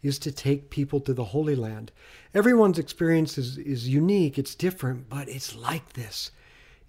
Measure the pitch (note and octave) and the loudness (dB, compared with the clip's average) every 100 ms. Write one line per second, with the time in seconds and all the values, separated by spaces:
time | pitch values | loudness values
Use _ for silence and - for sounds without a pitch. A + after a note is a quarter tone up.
0 | C#3 C#3 D#3 C#3 C#3 C#3+ - D3 C#3 D3 | -4 -4 -6 -4 0 0 -2 -4 -2 -2
1 | C#3 B2 G#2+ C#3+ D3+ C3+ A2 A2 A2 _ | -2 -2 -2 -2 0 0 -2 -8 -14 _
2 | - - - G3 A3+ A#3+ G#3 E3+ C#3+ - | -20 -20 -2 2 6 8 6 4 -2 0
3 | E3 E3 D#3+ - B2 C3+ C#3+ C3 B2 C#3 | 4 4 2 -2 -6 -6 -6 -4 2 4
4 | E3+ G3+ D#3 C#3 C3 - F3+ F#3 B2+ B2 | 4 4 2 0 -6 -2 -2 -2 -4 -6
5 | B2+ C3+ C3+ C3 - A2 A2+ D#3+ - - | -8 -10 -10 -10 -12 -8 -6 -6 -8 -14
6 | A2 - - - - - - - | -12 -10 -12 -16 -20 -20 -20 -20